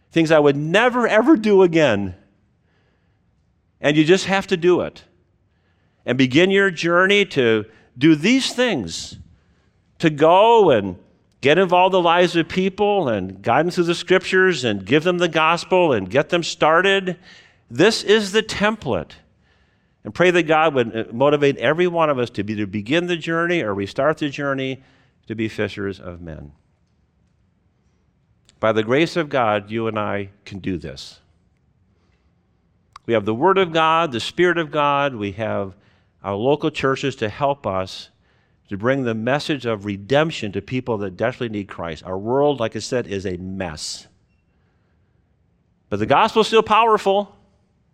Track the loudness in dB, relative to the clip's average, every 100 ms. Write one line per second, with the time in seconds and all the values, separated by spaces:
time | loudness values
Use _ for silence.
0 | _ -2 4 4 4 2 0 2 2 2
1 | 0 2 4 4 6 4 6 4 4 2
2 | -2 -10 _ _ _ _ _ _ _ _
3 | _ _ _ _ _ _ _ _ 0 2
4 | 4 4 2 -4 -2 0 2 2 0 -8
5 | _ _ _ _ _ _ _ _ _ _
6 | -6 0 2 4 4 2 0 -2 -2 2
7 | 2 2 0 0 2 0 -2 _ _ 0
8 | 4 4 4 2 0 -2 -2 -2 -6 -10
9 | -14 -18 -20 _ _ _ _ _ _ -2
10 | -2 2 4 6 6 6 6 4 0 -8
11 | _ _ _ _ 2 2 4 4 4 4
12 | 2 4 2 2 -2 -2 -2 -2 -2 0
13 | 0 -2 -4 -8 0 0 0 0 -2 -2
14 | 2 0 2 2 2 2 -2 -4 0 0
15 | 2 0 0 2 2 0 0 2 2 0
16 | 0 -2 0 -2 -4 0 2 4 2 0
17 | -2 -10 -14 -20 _ _ _ 2 2 2
18 | 2 0 2 -2 -4 -2 -2 -2 -4 -6
19 | -6 -16 _ _ _ _ _ _ _ _
20 | -12 0 2 2 2 2 2 0 -2 -4
21 | -8 0 2 4 0 0 0 0 0 0
22 | 0 0 -4 -4 -6 -4 -4 -6 -2 -2
23 | -2 -6 -4 -4 -2 -2 -2 -4 -6 -2
24 | 0 0 -4 -6 -6 -4 -6 -8 _ _
25 | _ _ -12 -6 -6 -4 -6 -6 -10 -10
26 | -14 -16 -16 -16 -16 -20 _ _ _ _
27 | _ _ _ _ _ _ _ _ _ _
28 | _ _ _ _ _ -4 -2 0 0 0
29 | 0 -4 -4 -2 0 -2 -4 -8 -6 -4
30 | -4 -6 -8 _ -18 -12 -8 -8 -10 -16
31 | -18 -20 _ _ _ _ _ _ _ _
32 | _ _ _ _ _ _ _ _ _ -16
33 | -4 -2 -2 0 2 2 0 0 2 2
34 | 0 -4 -8 -2 0 0 -4 -2 0 0
35 | -2 -4 -8 -6 -6 -4 -6 -12 _ _
36 | _ _ -8 -4 -2 0 -2 -4 -4 -2
37 | -6 -6 -8 -4 -4 -4 -4 -6 -6 -12
38 | -20 _ _ _ _ _ -14 -6 -2 -2
39 | -2 -4 -2 -4 -4 -6 -4 -6 -6 -8
40 | -2 0 0 -4 -8 -8 -6 -8 -4 -6
41 | -6 -4 -4 -4 -8 -8 -10 -10 -10 -10
42 | -10 -8 -2 0 0 0 -4 -6 -6 -6
43 | -4 -6 -6 -8 -10 -8 -8 -10 -12 -14
44 | -18 _ _ _ _ _ _ _ _ _
45 | _ _ _ _ _ _ _ _ -8 -4
46 | 0 2 2 2 2 2 4 4 4 2
47 | 2 0 -2 _ _ _ _ _ _